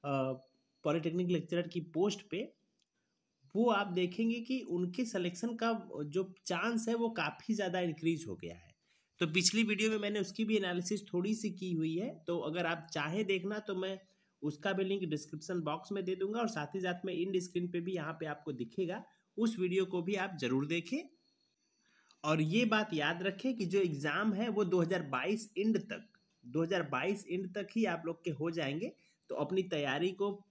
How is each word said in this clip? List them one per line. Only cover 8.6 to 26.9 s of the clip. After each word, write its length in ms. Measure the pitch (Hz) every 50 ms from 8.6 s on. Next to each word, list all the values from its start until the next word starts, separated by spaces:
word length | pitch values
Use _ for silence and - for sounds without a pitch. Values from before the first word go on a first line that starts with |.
| - - _ _ _ _ _ _ _ _ _ _
तो 80 | 180
पिछली 360 | 165 156 190 175 180 - 220
वीडियो 280 | 226 202 208 190 220 220
में 80 | 220 208
मैंने 220 | 208 202 208 208
उसकी 240 | 190 196 - - 220
भी 120 | 214 220
एनालिसिस 560 | 208 190 180 175 180 180 - 214 196 - -
थोड़ी 220 | - 175 180 208 220
सी 160 | 220 - 202
की 220 | 175 - 185 185
हुई 240 | 175 160 160 160 160
है, 280 | 175 208 269 294 - -
तो 120 | - 175 170
अगर 280 | - 147 156 180 175
आप 200 | 165 165 160 156 -
चाहें 320 | - 156 143 151 165 208 220
देखना 340 | 190 196 185 175 196 208 214
तो 160 | 208 - 196
मैं 260 | 185 185 190 190 190 - _ _ _ _ _ _ _
उसका 300 | - 151 147 - - 202
भी 120 | 190 185 196
लिंक 200 | 190 196 202 190
डिस्क्रिप्शन 560 | 165 147 147 147 - - 151 - - 185 175
बॉक्स 320 | 160 151 151 156 - -
में 120 | 202 196 190
दे 120 | 180 185
दूंगा 240 | 185 190 196 214 233
और 80 | 233 220
साथ 180 | - 156 147 147 -
ही 60 | 196
साथ 240 | 185 180 180 180 -
में 100 | 190 175
एंड 240 | 160 175 196 180 185
स्क्रीन 300 | 175 180 - 180 175 175
पे 120 | 175 175
भी 120 | 170 180
यहाँ 200 | 190 175 147 156
पे 140 | 160 160 160
आपको 260 | 156 147 - - 160
दिखेगा, 520 | 139 117 120 117 - - 190 165 185 233 - - _ _ _ _ _
उस 220 | - 226 226 226 180
वीडियो 260 | 185 180 180 190 190
को 180 | 180 180 180
भी 120 | 165 180 208
आप 220 | 190 185 196 185 147
ज़रूर 260 | 135 120 127 135 143
देखें। 440 | 151 165 170 160 - 254 302 359 - _ _ _ _ _ _ _ _ _ _ _ _ _ _ _ _ _ _ _ _ - _ -
और 160 | 151 156 160
ये 240 | 156 156 170 226 247
बात 300 | 220 220 214 214 214 170
याद 280 | 151 143 151 170 170
रखें 340 | 185 196 190 196 - 262 262
कि 100 | 220 202
जो 140 | 170 175 196
एग्जाम 520 | 190 175 151 139 143 151 143 180 214 220
है 160 | 196 190 226 226
वो 160 | 220 202 208
दो 160 | 170 180 180
हज़ार 220 | 165 165 190 175
बाईस 500 | 156 139 135 127 131 180 214 220 - - _ -
एंड 200 | 202 226 220 220
तक, 300 | - - - - - - _ _ _ _ _ _ _
दो 160 | 123 123 156
हज़ार 200 | 165 165 196 180
बाईस 440 | 165 139